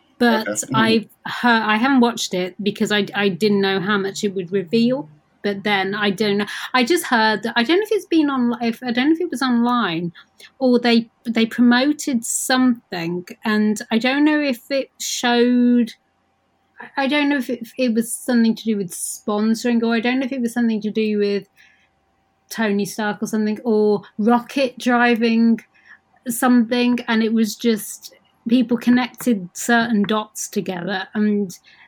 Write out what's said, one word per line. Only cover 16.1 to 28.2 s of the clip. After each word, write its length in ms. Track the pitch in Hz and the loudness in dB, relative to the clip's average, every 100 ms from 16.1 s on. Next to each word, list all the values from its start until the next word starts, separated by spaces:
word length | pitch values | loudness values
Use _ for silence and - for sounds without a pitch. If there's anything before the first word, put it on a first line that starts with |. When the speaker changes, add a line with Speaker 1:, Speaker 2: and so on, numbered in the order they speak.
| _ _ _ _ _ _ - - - | _ _ _ _ _ _ -20 -12 -4
Speaker 1:
I 100 | 269 | 0
don't 220 | 294 285 | 0 2
know 80 | 285 | 0
if 120 | 240 | -2
it, 120 | 240 | -8
if 120 | 226 - | -8 -2
it 160 | 254 | 0
was 180 | 220 233 | 0 -2
something 440 | - - 240 226 220 | -6 0 2 2 0
to 80 | |
do 140 | 220 208 | -2 -4
with 120 | 180 | -4
sponsoring, 920 | - - - - 208 220 226 247 233 | -8 -10 -8 -4 -2 0 0 0 0
or 100 | 226 233 | 0 0
I 40 | |
don't 200 | 240 262 | 0 -2
know 60 | 254 | -2
if 60 | |
it 100 | 269 | -4
was 120 | 233 | -4
something 280 | 240 233 214 | -2 -2 -2
to 100 | 208 | -4
do 280 | 214 214 208 | -2 -2 0
with 280 | 202 202 180 _ _ _ _ _ _ _ _ _ _ | -2 -4 -8 _ _ _ _ _ _ _ _ _ _
Tony 360 | - 220 202 196 | -4 -2 -2 -4
Stark 360 | - 208 202 | -4 -6 -4
or 60 | 214 | -4
something, 320 | 220 214 214 | -2 -2 -2
or 380 | 240 214 208 202 - - | 0 2 2 0 -4 -2
Rocket 600 | 208 240 233 285 254 - | 2 2 0 -2 -2 -2
driving 800 | 247 240 240 233 233 226 233 220 - _ - - _ _ 254 | 0 2 4 2 2 4 4 2 -4 _ -20 -20 _ _ -10
something, 720 | 240 262 247 226 247 247 240 240 | 0 4 4 4 2 2 0 0
and 160 | 220 | 0
it 100 | 220 | 2
was 220 | 226 214 - | 2 0 0
just 580 | 233 214 - - - - | 0 0 -4 -14 -20 -20